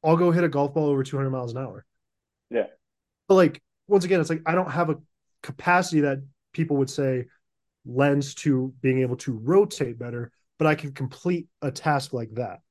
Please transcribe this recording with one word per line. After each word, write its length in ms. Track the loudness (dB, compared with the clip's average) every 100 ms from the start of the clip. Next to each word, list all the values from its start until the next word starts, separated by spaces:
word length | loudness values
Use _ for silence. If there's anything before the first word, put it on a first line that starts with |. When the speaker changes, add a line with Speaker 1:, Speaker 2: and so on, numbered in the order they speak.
Speaker 1:
I'll 140 | 2 4
go 140 | 4
hit 140 | 4
a 40 | 2
golf 260 | 0 0
ball 140 | 0 0
over 140 | 0
two 140 | -2 -4
hundred 140 | -4
miles 220 | -4 -6
an 60 | -8
hour. 260 | -10 -12 _ _ _ _ _ _ _
Speaker 2:
Yeah. 160 | -2 -2 _ _ _ _ _ _
Speaker 1:
But, 60 |
like, 280 | 6 6 2 _ _ _
once 160 | 2
again, 160 | 4 0
it's 100 | 2
like, 120 | -2 0
I 80 |
don't 160 | 0 0
have 200 | -2 -2
a 80 | -2 -6 _ _ _
capacity 600 | -18 -6 2 2 4 2
that 160 | 2 -2 -8 _ _
people 240 | -4 0 0
would 120 | 0
say 360 | 0 -2 -2 -6 _ _ _ _ _
lends 500 | -8 0 2 2 -2
to 380 | -4 0 0 -2 -2
being 200 | 0 0
able 160 | 0 -2
to 160 | -6
rotate 680 | -6 2 4 4 -2 -6 -6
better, 340 | -10 -10 -12 _ _ _
but 80 | 0
I 80 |
can 180 | 2 -4
complete 560 | -8 -10 -6 -4 -4 -6 _
a 80 | -8
task 420 | -4 -2 -2 -2
like 220 | -8 -8
that. 260 | -8 -8 -10 _